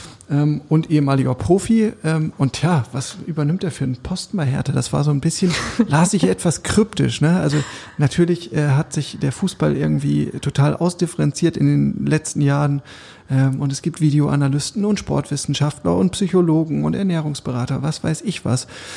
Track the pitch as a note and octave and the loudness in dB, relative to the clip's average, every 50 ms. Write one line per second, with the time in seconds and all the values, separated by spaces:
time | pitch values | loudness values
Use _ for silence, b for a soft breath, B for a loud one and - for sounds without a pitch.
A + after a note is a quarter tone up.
0 | B B B B - - C#3+ C#3+ D3 D3+ D3 C#3+ - - D#3 D#3+ D#3+ - D#3+ D3 | B B B B -8 -2 0 2 2 2 0 -2 0 2 2 2 2 2 2 2
1 | C#3+ C#3 C#3 C3+ B2+ B2+ B2+ - - - F3+ G3 F#3 - A3+ A3+ G#3+ G#3 - - | 4 4 2 2 2 2 0 -2 2 2 2 2 4 4 4 4 4 2 0 -2
2 | - D#3 D#3+ D#3+ D#3 - - - C#3+ C3 - - - E3 F3+ C#3+ A2+ - - B2+ | -2 0 0 0 0 -2 -2 0 0 0 0 0 0 2 2 2 0 -2 -4 -6
3 | C3 - - F#3+ - - D#3 D#3 D3 C#3+ E3 F#3+ - E3+ - - C3+ B2+ B2+ - | -6 -8 -10 -10 -10 -6 -4 -2 0 0 0 0 -2 -4 -4 -4 -4 -4 -4 -6
4 | - - F3+ - - - - G3 D3 C3 C3 C#3 C3+ C#3 C3+ C3 B2+ - - C#3+ | -6 -6 -8 -8 -6 -6 -4 -2 -2 0 0 -2 -2 -2 -2 -2 -2 0 0 0
5 | D3 D3 D3 C#3 C3 E3 - - G3 F3 D#3 - - - - - A3+ - C3+ D3+ | 2 2 0 2 0 0 0 0 0 0 0 -2 -4 -4 -2 -2 0 2 4 4
6 | F3 F3 - G3 - F#3 F#3 - - E3+ D#3 - - - - G3+ A3 G#3+ - - | 4 4 2 2 2 2 2 2 0 0 0 0 -2 0 2 2 2 2 2 0
7 | C#3 B2 A#2 - C#3+ D#3 F3 F3+ D#3 D3 C#3+ D3 C#3 B B B B B - - | 0 0 0 0 2 2 2 2 2 0 0 0 -2 B B B B B -2 0
8 | D3 C3+ - F3 F3 E3+ F3 E3+ - - - D#3+ D3 D3 C3 C#3+ D#3 - - D#3 | 0 2 4 2 2 2 2 0 -4 -4 -2 0 2 2 2 2 2 0 -4 -6
9 | C#3 - - - D3 C#3 C3 - G3+ F#3 - - D#3 D3+ C#3+ C#3 D3+ D3+ D3+ C#3+ | -6 -6 -6 -4 -4 -4 -2 -2 -4 -4 -2 0 0 0 0 0 0 0 0 0
10 | C#3+ C#3+ D3 D3 D3 - - C#3 - C#3+ - - C3+ D3 D3 - E3 F3 F3 - | 0 0 0 0 0 -2 -4 -6 -6 -2 2 2 2 2 2 2 0 -2 0 -2
11 | F3+ D#3+ - - D3+ D3 - - F3 E3 E3 - D3 C#3+ D3 C#3+ C#3+ C#3 - - | -4 -4 -2 -2 -2 -2 0 0 0 0 0 2 2 2 4 2 2 0 -2 -2
12 | C#3 C#3 D3+ D#3 - - - D3 D3 C#3 C#3+ C#3+ D3 C#3+ C#3+ C#3+ B B B B | -2 0 0 0 -2 -4 -2 0 0 2 2 2 2 0 -2 -2 B B B B
13 | B B B B B - C3+ C3+ C3+ C3+ C3 C#3 D3 C#3 C#3 - - F3 - - | B B B B B -2 0 2 2 2 2 0 -2 -4 -4 -4 -4 -6 -2 0
14 | D#3 D3+ C#3 D3 C#3+ C#3+ C#3+ C#3+ C#3+ C3+ C3+ D3 C#3+ - - G#3 G3 G#3 G#3+ F#3+ | 2 2 4 4 2 2 2 2 2 2 0 0 -2 -4 -4 -2 0 0 0 -2
15 | - - C#3+ C#3+ C#3+ - C#3+ C#3 - - C#3+ - C#3+ D3+ - - - E3+ E3+ F3+ | -2 -2 -2 -2 -2 -2 -6 -6 -4 -4 -2 0 0 -2 -2 -2 -2 0 2 2
16 | F#3+ F3 - - G3+ E3+ - F#3 F3 E3 D#3 D#3+ E3 D#3+ C#3+ C#3+ D3 D#3+ E3+ F#3+ | 2 0 0 0 -2 0 2 2 4 4 4 2 2 0 -2 -2 0 0 0 0
17 | G3+ F#3+ F3 E3 D3+ D3+ C#3+ - - - B2+ A#2+ B2 - C3+ C3 C3 E3 D#3 - | 0 0 0 0 -2 -4 -6 -6 -6 -6 -4 -4 -2 -2 -2 -2 -2 -4 -4 -4
18 | - E3 D#3+ - - A3+ D#3+ - - - A#2 B2+ - B B B B B B | -4 -4 -4 -2 -4 -6 -6 -4 -2 -2 -2 -2 -4 B B B B B B